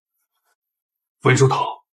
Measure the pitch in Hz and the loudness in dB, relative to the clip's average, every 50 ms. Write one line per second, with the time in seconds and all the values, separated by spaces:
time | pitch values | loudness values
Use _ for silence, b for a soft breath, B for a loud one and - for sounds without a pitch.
0 | _ _ _ _ _ _ _ _ _ _ _ _ _ _ _ _ _ _ _ _ | _ _ _ _ _ _ _ _ _ _ _ _ _ _ _ _ _ _ _ _
1 | _ _ _ _ - 127 127 110 135 131 - - - - - - _ _ _ | _ _ _ _ 0 0 2 2 2 2 0 -2 -4 -6 -8 -12 _ _ _